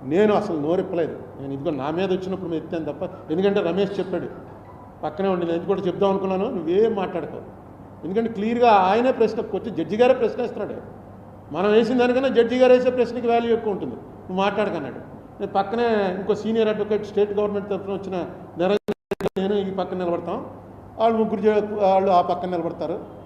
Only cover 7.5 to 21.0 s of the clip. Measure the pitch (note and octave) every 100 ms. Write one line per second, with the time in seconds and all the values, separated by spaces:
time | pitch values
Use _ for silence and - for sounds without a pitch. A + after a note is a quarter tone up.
7.5 | - - - - - D3+ G3 A#3 A3 G#3+
8.5 | A#3+ A#3+ G#3 F#3 G#3+ B3 A#3+ A3 A3+ G#3
9.5 | F#3+ A#3 D#3 E3 G#3+ B3 C4 A3 G#3+ A#3+
10.5 | - G3+ - - - - - - - -
11.5 | D3 G3 G#3+ A3 B3+ A#3+ B3 C4+ A3 A#3
12.5 | B3+ B3+ B3+ B3+ B3+ A#3 A#3+ A#3 A#3 A#3
13.5 | A3+ A3 F#3 C3+ A2+ - - - F#3 G3
14.5 | G3+ G#3 E3+ C#3 A2 - - - - G3
15.5 | G3 G3 A#3 A#3+ G#3+ G3 F#3 G3+ G#3 G#3+
16.5 | A3+ G#3+ G#3+ G#3 G#3+ G#3 G3+ G#3 G3+ G#3
17.5 | G3+ G3 G3 - G3 F#3+ F#3 D#3 - -
18.5 | - F3+ G#3 - G#3 _ - - - F#3+
19.5 | G#3 G3 F#3+ F3+ F#3 F3+ E3+ E3 G3 -
20.5 | - - - - -